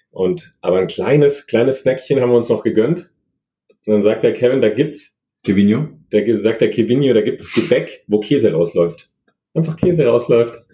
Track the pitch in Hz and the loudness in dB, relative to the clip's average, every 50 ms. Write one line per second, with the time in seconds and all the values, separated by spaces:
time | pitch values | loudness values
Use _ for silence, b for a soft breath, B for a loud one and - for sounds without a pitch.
0 | b _ - - 95 92 90 87 - - _ _ - 90 90 95 95 82 - - | b _ -8 -4 -4 -4 -4 -4 -10 -16 _ _ -4 -2 0 0 0 -2 -4 -6
1 | 92 110 139 151 147 143 143 - - - - 113 120 135 131 - - 131 131 - | -2 0 2 4 4 2 0 -2 -6 -2 0 0 2 0 -2 -2 -2 -2 -2 -2
2 | - - 143 127 123 120 123 120 117 - 117 107 - 113 92 107 110 131 170 - | -2 -2 -2 0 2 2 2 2 2 0 -2 -2 -2 -2 0 0 0 0 0 -4
3 | - _ _ _ _ _ _ _ _ _ _ _ _ _ _ _ _ 107 107 104 | -6 _ _ _ _ _ _ _ _ _ _ _ _ _ _ _ _ -2 0 2
4 | 101 107 113 - - 117 - - 123 123 135 135 113 107 - 120 156 160 - - | 2 2 0 0 0 -2 0 0 0 0 2 2 2 0 0 0 -4 -8 -10 -14
5 | - - _ _ _ _ _ _ - - 98 98 101 101 110 135 156 160 - - | -18 -20 _ _ _ _ _ _ -4 0 2 2 4 2 2 0 -2 -6 -10 -16
6 | _ _ - 104 101 113 113 104 101 110 113 - 123 104 - 120 110 104 120 139 | _ _ -2 0 0 0 0 0 0 -2 0 0 0 0 0 0 0 0 0 2
7 | 143 131 117 107 104 117 - - - - - - - - - - - - - - | 2 2 2 2 0 -2 -4 -6 -10 -6 -4 -4 0 0 0 0 -2 -4 -10 -16
8 | _ - 104 107 - - 147 131 113 101 80 80 85 85 - 90 85 85 - - | _ -2 -2 -2 0 0 0 2 2 2 2 0 -2 0 0 0 -2 -2 -4 -8
9 | - _ _ _ _ _ _ _ _ _ - 160 165 156 160 - - 185 170 160 | -20 _ _ _ _ _ _ _ _ _ -4 -4 -4 -4 -4 -2 -2 0 2 2
10 | 139 117 117 117 - - 123 117 117 120 - - - b | 2 2 2 0 0 0 0 0 0 0 -4 -12 -20 b